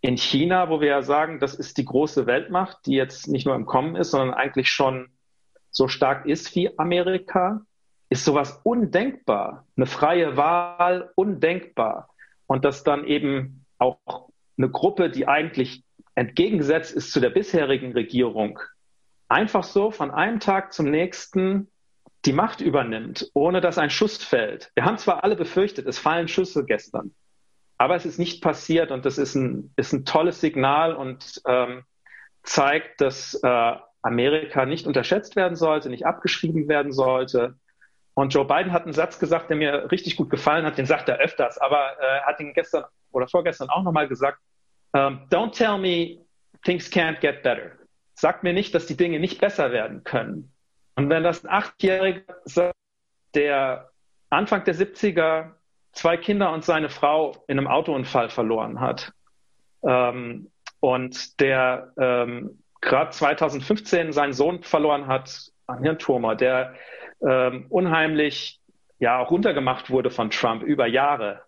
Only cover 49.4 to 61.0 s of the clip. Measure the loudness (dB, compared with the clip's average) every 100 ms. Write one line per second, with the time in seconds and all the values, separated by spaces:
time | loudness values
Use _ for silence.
49.4 | 0 2 0 0 -4 -8 -6 -4 -4 -10
50.4 | -14 _ _ _ _ -4 0 2 0 -2
51.4 | -2 -2 -2 _ 0 2 0 -2 -10 -20
52.4 | -4 0 0 -2 _ _ _ _ _ 0
53.4 | 2 2 0 -4 -10 _ _ _ _ 0
54.4 | 2 0 0 0 -2 0 0 2 2 0
55.4 | -4 _ _ _ _ -2 0 2 0 0
56.4 | 0 0 0 0 0 0 2 4 0 -4
57.4 | -4 -2 2 0 0 -4 0 0 0 -2
58.4 | -2 0 -2 -4 -4 -4 -8 _ _ _
59.4 | _ _ _ _ 0 2 2 -2 -10 -12
60.4 | -16 _ -20 _ 0 0